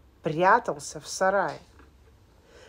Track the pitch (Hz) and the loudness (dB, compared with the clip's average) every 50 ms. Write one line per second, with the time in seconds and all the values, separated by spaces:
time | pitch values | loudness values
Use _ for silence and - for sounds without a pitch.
0 | - - _ _ - 160 151 160 180 190 214 - - - 156 151 - - - 156 | -20 -20 _ _ -6 -6 -2 2 4 6 6 4 2 -2 -6 -8 -10 -14 -14 -14
1 | 143 - - - 190 190 196 202 180 151 131 - - - - - - - _ _ | -14 -12 -6 -2 0 0 2 0 -2 -2 -6 -10 -16 -20 -20 -20 -20 -20 _ _
2 | _ - - _ _ _ _ _ _ _ - - - | _ -20 -20 _ _ _ _ _ _ _ -20 -20 -20